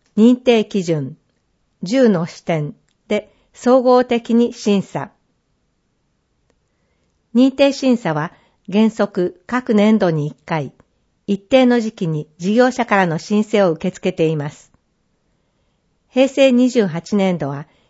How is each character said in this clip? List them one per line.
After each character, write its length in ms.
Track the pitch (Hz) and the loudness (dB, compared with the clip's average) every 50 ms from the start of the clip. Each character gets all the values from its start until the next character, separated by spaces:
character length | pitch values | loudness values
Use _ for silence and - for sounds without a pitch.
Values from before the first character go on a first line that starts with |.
| _ _ _ | _ _ _
認 220 | 208 220 247 254 | 4 4 4 4
定 300 | 247 - 254 233 220 214 | 4 2 2 2 2 0
基 160 | 214 - 196 | -2 -4 -4
準、 340 | 170 170 160 151 135 120 156 - _ _ _ _ _ _ _ _ _ _ _ _ | -2 -2 -4 -4 -4 -8 -12 -18 _ _ _ _ _ _ _ _ _ _ _ _
十 280 | 180 175 240 269 254 226 | -8 -4 0 2 2 2
の 160 | 196 160 170 | 2 0 -4
視 180 | - - - _ | -6 -10 -12 _
点 320 | - 165 156 147 143 - _ _ _ _ _ _ - | -4 -4 -4 -4 -8 -12 _ _ _ _ _ _ -6
で 240 | 208 202 - _ _ _ _ _ _ | -6 -6 -6 _ _ _ _ _ _
総 280 | - - 247 254 269 | -4 0 2 2 4
合 220 | 240 254 247 247 247 | 4 4 2 2 2
的 300 | 254 247 233 233 - 226 | 0 -2 -4 -2 0 0
に 180 | 233 240 233 | 2 2 0
審 300 | 240 - - 208 202 190 | -2 -4 -2 0 0 0
査。 280 | - - - 147 123 101 _ _ _ _ _ _ _ _ _ _ _ _ _ _ _ _ _ _ _ _ _ _ _ _ _ _ _ _ _ _ _ _ _ _ _ _ _ _ _ _ _ _ _ _ - | -2 -4 -10 -10 -12 -12 _ _ _ _ _ _ _ _ _ _ _ _ _ _ _ _ _ _ _ _ _ _ _ _ _ _ _ _ _ _ _ _ _ _ _ _ _ _ _ _ _ _ _ _ 0
認 180 | 233 262 269 | 2 2 2
定 200 | 269 - 277 277 | 2 2 2 0
審 240 | 269 - 269 262 240 | 0 0 0 0 0
査 160 | 226 - 165 | 0 -2 -4
は 220 | 156 151 151 175 - _ _ _ _ _ _ - | -4 -4 -6 -8 -12 _ _ _ _ _ _ -4
原 200 | 180 214 220 220 | 0 0 2 2
則 520 | 220 - 202 202 - 190 180 170 - _ _ | 0 -2 -4 -4 -2 -4 -4 -4 -6 _ _
各 260 | - 247 247 247 - | -8 -8 -6 -2 0
年 260 | 220 208 202 214 220 208 | 0 2 2 2 2 2
度 120 | 196 175 | 0 0
に 160 | 160 151 147 | -2 -2 -6
一 100 | 151 - - _ | -8 -10 -14 _
回、 300 | - 170 156 139 131 - _ _ _ _ _ _ _ _ _ _ | -8 -8 -8 -8 -10 -14 _ _ _ _ _ _ _ _ _ _
一 120 | - 202 196 | -6 -6 -6
定 260 | - _ 262 262 254 | -2 _ 2 4 4
の 160 | 247 240 240 | 4 2 0
時 120 | 220 220 | -2 -6
期 160 | - - 190 160 | -8 -6 -6 -6
に 200 | 156 151 151 - _ | -4 -6 -8 -12 _
事 160 | - 170 196 | -8 -4 -2
業 180 | 214 247 247 254 | 2 2 2 2
者 140 | 247 - 233 | 0 -4 -4
か 120 | - 208 | 0 0
ら 100 | 196 185 | 0 0
の 100 | 170 156 | 0 -2
申 260 | 170 - - 208 214 | -6 -4 -2 -2 -2
請 200 | 214 - - 208 | -2 0 0 2
を 80 | 196 175 | 2 2
受 200 | 156 156 - 185 | 0 -2 -6 -8
け 40 | - | -8
付 180 | - - 185 | -6 -6 -6
け 40 | 180 | -2
て 100 | - 160 | -2 -2
い 100 | 156 160 | -2 -2
ま 140 | 151 143 151 | -4 -8 -10
す。 200 | - - _ _ _ _ _ _ _ _ _ _ _ _ _ _ _ _ _ _ _ _ _ _ _ _ _ _ _ _ _ _ | -14 -16 _ _ _ _ _ _ _ _ _ _ _ _ _ _ _ _ _ _ _ _ _ _ _ _ _ _ _ _ _ _
平 180 | _ 254 269 262 | _ 0 0 0
成 240 | - 285 269 269 | 2 2 2 4
二 160 | 247 240 254 247 | 4 4 2 2
十 180 | 247 247 202 | 2 0 -2
八 300 | 170 147 170 - - 214 | -2 -4 -8 -6 -4 -2
年 220 | 202 190 190 180 151 | 0 0 0 -2 -4
度 100 | 147 139 | -6 -8
は 180 | 143 143 151 - _ _ _ _ | -8 -10 -14 -18 _ _ _ _